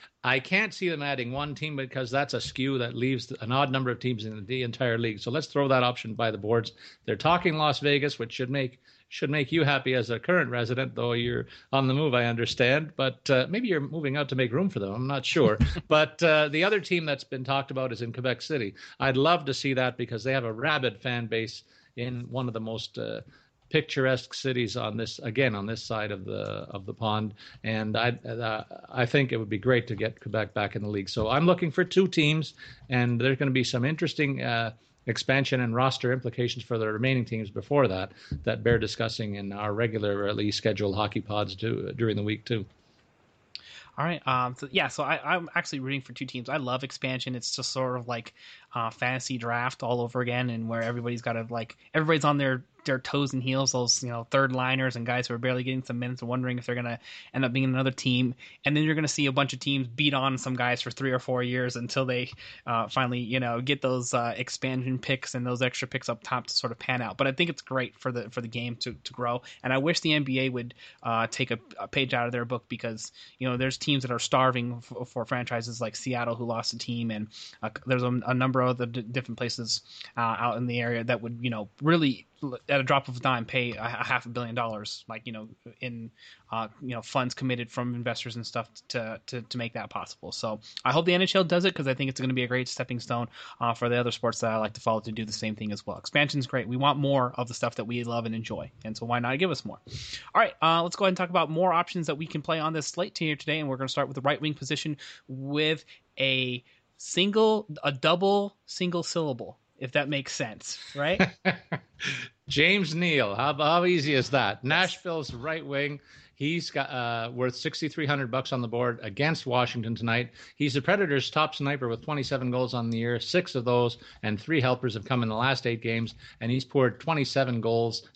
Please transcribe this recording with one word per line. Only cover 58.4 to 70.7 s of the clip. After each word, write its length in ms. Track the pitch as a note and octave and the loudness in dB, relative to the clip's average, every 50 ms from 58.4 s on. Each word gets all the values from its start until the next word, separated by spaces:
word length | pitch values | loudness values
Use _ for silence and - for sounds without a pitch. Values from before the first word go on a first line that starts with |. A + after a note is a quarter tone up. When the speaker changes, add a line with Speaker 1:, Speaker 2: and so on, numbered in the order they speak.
| - - - - - | -12 -20 -12 -2 0
Speaker 2:
And 100 | C#3 D3 | 2 2
then 80 | D3+ D#3 | 4 4
you're 100 | D#3 D#3 | 4 2
gonna 140 | D#3 D#3 C#3 | 2 0 0
see 160 | - - C#3+ | 0 2 2
a 80 | C3+ | 2
bunch 220 | C3 C#3 C#3 C3+ - | 4 2 2 0 -2
of 60 | B2 | -4
teams 280 | - C#3+ C#3 C3+ B2+ A#2 | -2 0 0 0 0 -2
beat 240 | A#2 C3+ D3 D3 | -2 0 2 2
on 240 | C#3 C3+ C3 C3+ C3 | 2 2 2 2 0
some 180 | B2+ - C3 B2+ | 0 -2 -2 -2
guys 280 | B2 B2 B2 B2 - | 0 0 0 0 0
for 80 | - A#2+ | -2 -8
three 220 | - - C3+ C3 | -6 -4 -2 0
or 60 | B2+ B2 | 0 0
four 240 | - - B2+ B2 | 0 0 0 0
years 340 | B2 B2 B2 B2+ B2+ B2 A#2+ | 0 0 0 0 -2 -2 -2
until 280 | A#2+ A#2+ A#2 - C#3 C3 | -4 -6 -4 -2 -2 0
they, 260 | B2+ B2+ B2 B2 - - - - - - - - | 0 0 -2 -4 -6 -10 -16 -18 -18 -18 -12 -4
uh, 220 | C3+ A#2+ A2+ A2 G2+ | -2 0 0 0 0
finally, 320 | - C3+ C3 B2 B2 B2 | 2 2 2 2 2 -2
you 200 | A#2+ A2 B2+ C3 | -2 0 0 0
know, 220 | B2+ A#2+ A#2 A#2+ | 0 0 -2 -2
get 180 | B2+ C3+ C#3+ C3+ | 0 0 0 2
those, 320 | - C3 B2+ B2+ A#2+ - | 2 0 2 2 0 0
uh, 220 | - B2 A#2+ A#2 G#2 | 0 0 0 0 -2
expansion 600 | G#2+ A#2+ - - - - C3 C3 C3 B2+ C3 C3 B2+ | -4 -6 -8 -6 -6 -4 -2 -2 -2 -2 -2 -2 -2
picks 360 | - - C3+ B2+ - - - | 0 -2 -2 -2 -2 -6 -6
and 120 | B2+ B2 | -4 -2
those 160 | B2 B2 A#2+ | -2 0 0
extra 260 | C3 B2 - - C3 - | 0 0 0 -4 -8 -6
picks 220 | - C3 - - | -6 -6 -4 -4
up 120 | A#2 - | -6 -6
top 260 | - - B2+ B2 - - | -4 -4 -4 -4 -4 -4
to 60 | - | -4
sort 160 | - - A#2 | -4 -4 -4
of 80 | A#2 - | -6 -6
pan 220 | - - - - | -4 -2 -2 -2
out. 160 | A#2 G#2 - | -2 -4 0
But 100 | - C#3 | 0 0
I 60 | C3+ | 2
think 160 | C3+ - F3 E3 | 4 2 0 0
it's 140 | D#3 - | 0 -8
great 360 | - - C3 C3 B2 - - - | -6 -4 -2 -2 -2 -2 -6 -6
for 140 | - C3+ | -6 -4
the, 160 | A#2+ A#2+ G2+ A#2 | -4 -4 -6 -6
for 140 | - B2 | -6 -6
the 60 | A#2+ A2+ | -6 -6
game 280 | A2+ B2 A#2+ A#2+ A#2+ | -6 -6 -6 -6 -6
to, 160 | - - B2 | -6 -8 -8
to 200 | - - - - - | -8 -10 -12 -14 -8
grow. 260 | - B2 A#2+ A#2+ B2 - - - - | -4 -2 -2 -2 -2 -6 -10 -16 -6
And 100 | - B2+ | -2 2
I 60 | C3 C3+ | 2 2
wish 220 | C#3 E3 E3+ - | 4 2 2 2
the 120 | - D#3+ | 2 2
N 120 | D3+ D3+ C#3 | 4 4 2
B 160 | C3 C3 C3 | 2 2 2
A 80 | C3+ C3 | 2 0
would, 240 | B2 B2 A#2 A#2+ | -2 -4 -6 -8